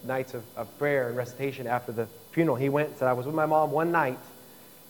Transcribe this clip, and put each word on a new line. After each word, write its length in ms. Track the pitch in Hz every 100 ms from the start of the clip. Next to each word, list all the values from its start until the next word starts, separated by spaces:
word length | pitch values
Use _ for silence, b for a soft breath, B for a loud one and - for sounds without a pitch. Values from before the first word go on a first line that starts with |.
nights 300 | 120 131 131
of, 80 | 123 110 -
of 220 | 110 -
prayer 300 | 147 143 123
and 80 | 120
recitation 500 | 120 - 139 131 120
after 260 | 120 -
the 140 | 110 110 - -
funeral. 240 | - 165 123
He 120 | 139
went 200 | 143 151
and 100 | -
said, 100 | 127
"I 40 |
was 120 | 123
with 100 | 127
my 120 | 156 156
mom 240 | 156 151
one 220 | 147 170
night, 260 | 170 139 127 - - B B B B -